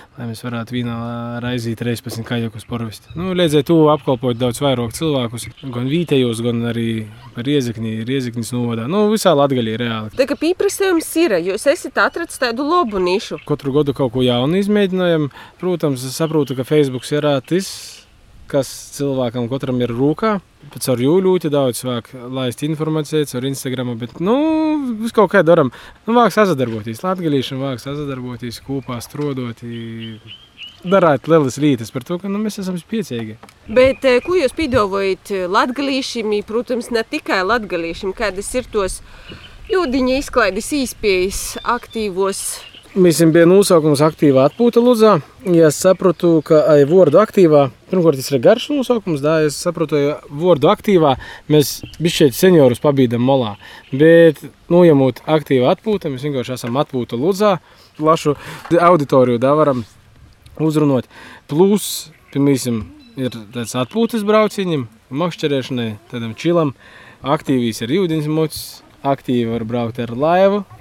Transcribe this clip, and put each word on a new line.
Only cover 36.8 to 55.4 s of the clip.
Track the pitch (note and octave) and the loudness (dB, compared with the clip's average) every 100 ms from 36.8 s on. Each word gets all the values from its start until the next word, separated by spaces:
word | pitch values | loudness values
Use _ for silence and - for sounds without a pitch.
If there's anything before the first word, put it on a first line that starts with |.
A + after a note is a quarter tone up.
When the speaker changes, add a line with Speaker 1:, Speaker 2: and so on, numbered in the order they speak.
| A#3 | -4
Speaker 2:
ne | A3+ | -4
tikai | A3+ D4+ - G3+ | -4 -6 -4 -2
latgalīšiem, | F#3 A#3+ G3 F3 E3 E3 G3 F#3+ | 0 -2 -2 -6 -6 -8 -8 -6
kādas | G#3+ F#3+ - B3+ | -6 -6 -6 -6
ir | A#3 | -4
tos | G#3+ F#3 - - - - - - - - | -4 -4 -6 -14 -20 -20 -20 -20 -20 -4
jūdiņa | F#4 D#4+ C4 B3+ C4 | -2 0 0 0 0
izklaides | - B3+ G#3 F#3+ - D4+ | -2 0 0 0 -4 -4
īspējas | B3 - G#3+ F#3 F#3+ - - - | -4 -4 0 0 0 -4 -8 -8
aktīvos? | - A#3 - A#3 G#3 F3+ F#3+ F#3+ - - - - - G3+ | -4 -6 -6 -6 -4 -2 -2 -4 -8 -12 -16 -20 -6 2
Speaker 1:
Mēs | F3+ D3 | 4 6
esam | E3 | 4
bija | D#3+ E3+ | 6 6
nosaukums | F#3+ G3 E3+ D#3 C#3 | 6 6 4 4 4
Aktīva | D#3 D#3 D3+ C3 C#3 | 2 4 4 6 4
atpūta | - A#3+ A#3 | 4 2 4
Ludzā. | B3 A3+ A3 F3 - - G3+ | 4 6 6 4 0 -8 0
Ja | E3+ D#3+ | 4 4
es | - | 4
sapratu, | F#3 F#3 F#3 D#3+ F3 E3 | 2 2 2 2 2 2
ka | - D#3 D3 | 4 4 6
ai | D3 C#3 | 6 6
vārdu | F#3 D#3+ D#3+ | 6 6 6
aktīvā, | G#3+ - E3+ D3 C3+ - - | 4 4 6 6 4 -2 -4
pirmkārt, | F#3 E3 C3+ | 0 2 0
tas | - | 0
ir | C#3 | 2
garš | D3 A3+ - | 4 4 2
nosaukums, | D4 A#3+ A#3+ F#3+ D3 | -2 0 -2 -2 -2
dā, | D3 D#3+ D3+ | 0 0 0
es | C#3 | -2
sapratu, | F3+ E3+ D3+ D3+ | -6 -4 -2 0
ja | C#3+ D3+ - | 0 -2 -10
vārdu | C#3+ F3+ D3+ D3+ | -2 2 4 4
aktīvā | G#3 - F#3 D3+ C3 - - - | 2 2 4 4 2 -4 -14 2
mēs | D3+ C#3 - A#2+ - | 2 2 -4 -14 -6
bišķiet | E3 - D3+ | -4 2 2
seniorus | - F#3 E3+ B2+ A#2 | 4 4 6 6 4
pabīdam | D3+ C#3 B2 A#2 | 0 2 2 2
malā. | B2+ C3+ A2 G2+ - - - | 0 0 -2 -8 -16 -20 -8
Bet, | C3+ D#3+ E3 E3 C#3+ D3 - - | 2 6 8 8 4 -6 -18 0
nu, | E3+ E3+ | 4 6
ja | C#3+ | 6
mūt | C3 - - | 4 0 -2
Aktīva | D#3 | -2